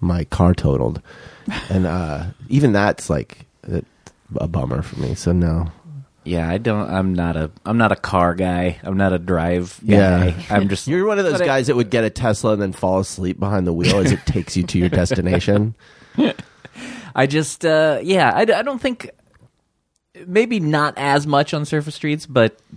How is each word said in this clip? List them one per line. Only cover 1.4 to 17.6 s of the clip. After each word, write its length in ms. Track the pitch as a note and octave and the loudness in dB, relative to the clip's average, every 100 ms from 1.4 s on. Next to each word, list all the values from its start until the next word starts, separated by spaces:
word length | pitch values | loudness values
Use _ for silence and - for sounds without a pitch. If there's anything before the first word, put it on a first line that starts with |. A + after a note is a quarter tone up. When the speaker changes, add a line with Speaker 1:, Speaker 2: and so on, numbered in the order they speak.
| - - - | -10 -10 -4
Speaker 1:
and, 160 | F#2+ F2+ | -2 0
uh, 360 | F2 E2 D2 E2+ - - | -2 -4 -6 -8 -12 -2
even 240 | C3 C#3+ | 2 4
that's, 380 | G2+ G2+ - - | 4 0 -2 -2
like, 340 | D2+ A#1 - - _ - | -4 -4 -14 -20 _ -8
a, 120 | F2 - _ - _ _ - | -8 -8 _ -20 _ _ -6
a 120 | - | -4
bummer 320 | D#2+ C2 B1+ | -2 -2 -4
for 160 | - - | -6 -6
me. 140 | B1+ - | -6 -2
So 160 | - | 0
no. 340 | F2+ F2 D#2+ E2 - - D3 C3+ _ - | 2 2 0 -2 -8 -18 -18 -20 _ -6
Speaker 2:
Yeah, 220 | F2 E2 | -4 -2
I 80 | F#2 | -2
don't. 320 | A#2 G#2 G2+ | -2 -2 -2
I'm 220 | F#2+ F#2+ | -2 0
not 240 | F2+ E2+ D#2+ | 0 0 -2
a. 140 | D#2 - - | -4 -6 -4
I'm 100 | A2+ | 2
not 160 | A2 | 2
a 40 | G2 | 2
car 380 | - F#2+ F2 | 0 2 2
guy. 440 | E2+ F#2 F2 F2+ F2 | 2 -2 0 -2 -4
I'm 140 | - F#2+ | -6 0
not 160 | G2 | 2
a 60 | F2+ | 0
drive 600 | E2+ F2+ E2 F2 F2+ - | 0 0 0 -2 -4 -10
Speaker 1:
Yeah. 480 | - G2+ F#2+ F2+ F#2 | 2 4 6 4 2
Speaker 2:
guy. 40 | F2 - | 0 -2
I'm 220 | G#2 G2 | 0 0
just 160 | G2 - | -2 -2
Speaker 1:
You're 160 | E3+ G3+ | 0 0
one 120 | G3+ | 0
of 60 | F#3 | 0
those 80 | |
Speaker 2:
But 80 | D#3 | 2
it 40 | F3 | 2
Speaker 1:
guys 200 | C3+ A#2+ | 2 2
that 100 | B2 | 2
would 140 | A2+ | 2
get 120 | A#2+ | 0
a 40 | A2 | 0
Tesla 460 | - A#2+ G#2 A#2 | 0 -2 0 0
and 80 | G#2+ | 0
then 100 | G2 | -2
fall 280 | F#2 F#2+ F#2+ | -2 0 0
asleep 380 | F#2+ - F#2 - | -2 -4 -6 -4
behind 280 | G2 G2+ F2+ | -2 0 0
the 80 | |
wheel 240 | E2+ - G2+ | 0 2 4
as 120 | F3 | 2
it 140 | G#2 | 0
takes 320 | - G#2 E2 - | 0 -4 -2 -2
you 60 | |
to 160 | F2 F2+ | -2 0
your 100 | F2 | 2
destination. 880 | D#2+ F2 B2 F2 F2 F2 G2+ G#2+ A2+ - - - - | 2 0 0 0 -2 0 0 0 -6 -18 -20 -12 0
Speaker 2:
<laughs> 1000 | C4 - - _ - - - - - | 0 0 -14 _ -20 -20 -16 -16 -10
I 120 | C3 C3+ | -2 0
just, 400 | D3 D#3 - | 0 -2 -2